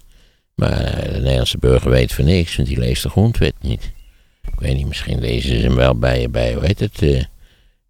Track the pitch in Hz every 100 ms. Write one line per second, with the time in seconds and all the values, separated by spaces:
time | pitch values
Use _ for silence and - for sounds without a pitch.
0 | - - _ _ _ - - - - -
1 | - 64 65 64 60 - 64 62 64 64
2 | 62 - 65 92 82 - 65 69 60 -
3 | - - 110 113 69 - - - - -
4 | - - _ _ - - 76 67 69 -
5 | - 62 60 60 64 60 58 62 64 60
6 | 64 62 60 - 58 - 76 - 107 -
7 | 73 65 69 - - _ _ _ _